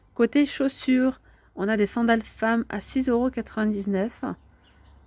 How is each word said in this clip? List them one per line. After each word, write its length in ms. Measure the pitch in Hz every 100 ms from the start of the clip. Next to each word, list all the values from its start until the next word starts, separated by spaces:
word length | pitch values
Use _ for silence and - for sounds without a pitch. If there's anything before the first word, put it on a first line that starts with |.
| _
Côté 320 | - 233 285 285
chaussures, 760 | - 269 - - 254 262 254 _ _ _ -
on 120 | 196
a 80 | 220
des 100 | 202
sandales 380 | 240 233 226
femmes 400 | - - 226 233 -
à 100 | 202
six 300 | - 269 262
euros 200 | 233 254
quatre-vingt-dix-neuf. 920 | 247 226 - 214 202 196 196 220 - 247 180 _ _ _ _ - -